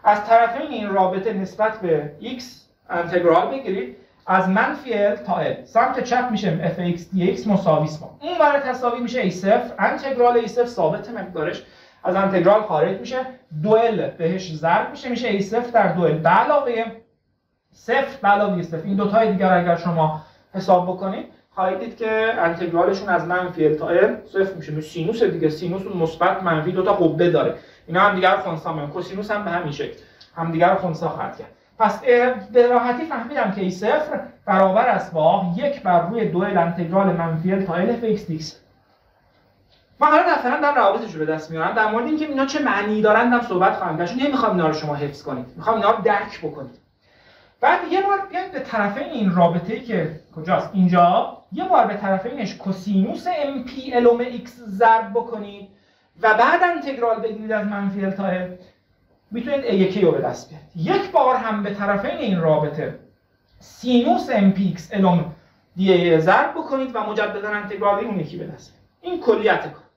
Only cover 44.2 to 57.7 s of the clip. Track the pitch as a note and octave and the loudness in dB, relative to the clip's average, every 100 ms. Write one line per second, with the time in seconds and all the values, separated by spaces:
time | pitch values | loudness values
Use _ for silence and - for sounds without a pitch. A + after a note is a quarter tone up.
44.2 | C#4+ C4+ A3 F#3 D#3 D3+ D3+ C#3+ C#3+ - | -2 0 0 2 0 -2 -6 -6 -6 -8
45.2 | D3 B2+ B2 E3+ G#3+ A3 G3+ A3+ F#3+ G#3 | -10 -10 -10 -6 -2 2 2 0 0 -2
46.2 | G#3+ - D#3 D3 B2+ - _ _ _ _ | -4 -10 -10 -10 -16 -18 _ _ _ _
47.2 | _ _ _ _ C4+ F4+ E4+ F#4+ G4 G4 | _ _ _ _ 2 2 0 0 0 -2
48.2 | G4 F4 F#4+ C4+ - A3 G3+ G#3 D4 C4 | -4 -8 -8 -10 -6 -2 -2 -4 -8 -2
49.2 | G3 F3 E3+ E3+ - A3 - F3+ D#3 - | 0 4 2 2 -4 -8 -4 -4 -4 -8
50.2 | _ D#3+ E3 F3+ - G3 F3+ F3+ F3 G3+ | _ -12 -2 -2 0 2 4 6 6 4
51.2 | - - _ A3+ F#4 F4+ G3+ G3+ G3+ F#3+ | -2 -10 _ -8 2 4 4 0 -2 -2
52.2 | A#3+ C#4 G3 - G3 F3+ G#3 F#3+ G#3 E4+ | -4 -8 -8 -8 -8 -6 0 0 0 -2
53.2 | F4+ E4 C#4+ C#4 B3 C4+ C4 A#3+ A#3+ A#3+ | -4 -4 -4 -6 -10 -12 -2 4 4 4
54.2 | B3 A#3+ - - A3+ F#3+ A#3 A3+ G3 A#3 | -2 -8 -14 -16 -12 2 4 4 2 -4
55.2 | A#3 G#3+ G3+ G3+ F#3+ _ _ _ _ _ | -4 -10 -12 -16 -20 _ _ _ _ _
56.2 | A3 A3 B3+ F4 F4+ E4 C#4 B3 A#3 A3 | 2 6 4 4 2 0 -6 -2 0 0
57.2 | A3 G#3 A3 G#3+ G3 | -4 -8 -4 -4 -2